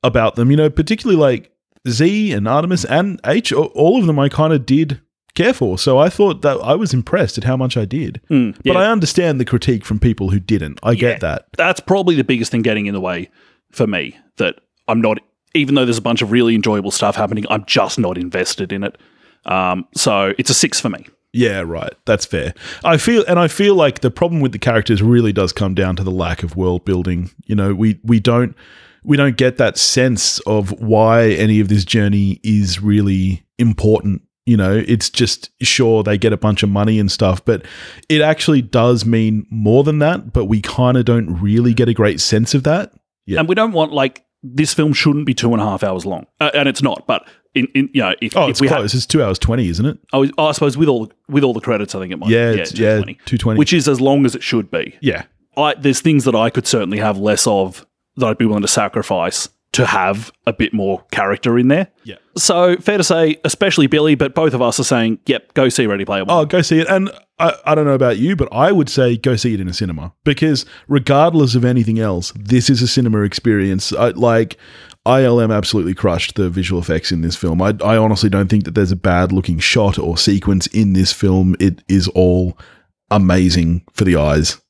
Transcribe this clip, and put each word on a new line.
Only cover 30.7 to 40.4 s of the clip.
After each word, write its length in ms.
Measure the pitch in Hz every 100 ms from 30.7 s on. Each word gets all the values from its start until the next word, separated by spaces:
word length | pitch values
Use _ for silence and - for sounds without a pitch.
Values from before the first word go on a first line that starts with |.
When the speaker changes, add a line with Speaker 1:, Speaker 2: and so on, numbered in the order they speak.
| 98
Speaker 1:
why 500 | 110 110 110 117 113
any 300 | 90 107 107
of 80 | 101
this 160 | 104
journey 560 | 90 113 104 101 98 95
is 360 | 107 104 98 87
really 640 | 104 104 101 95 92 92 _ -
important. 640 | 117 107 107 110 101 95 _ _ -
You 100 | 113
know, 240 | 95 104 -
it's 240 | 113 -
just, 400 | - 117 - - _
sure, 400 | 127 - 120 110
they 160 | 104 104
get 140 | 113
a 40 | 107
bunch 260 | 107 104
of 60 | 104
money 300 | 101 107 110
and 100 | 98
stuff, 340 | - 101 92
but 200 | - 104 - - - - _
it 120 | 151
actually 420 | 151 156 - 147
does 420 | 113 123 120 120
mean 420 | 110 113 110 110 -
more 320 | 110 104 120
than 140 | 143 151
that, 320 | 147 180 -
but 120 | -